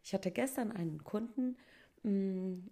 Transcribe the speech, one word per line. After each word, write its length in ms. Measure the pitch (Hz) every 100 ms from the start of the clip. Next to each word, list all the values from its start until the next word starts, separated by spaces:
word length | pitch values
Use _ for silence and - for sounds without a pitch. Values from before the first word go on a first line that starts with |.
Ich 100 | -
hatte 160 | 196 190
gestern 400 | 185 262 262 220
einen 320 | - 165 156
Kunden, 540 | - 208 233 - 254 254 - - - _
mm, 640 | 214 196 196 185 185 185 185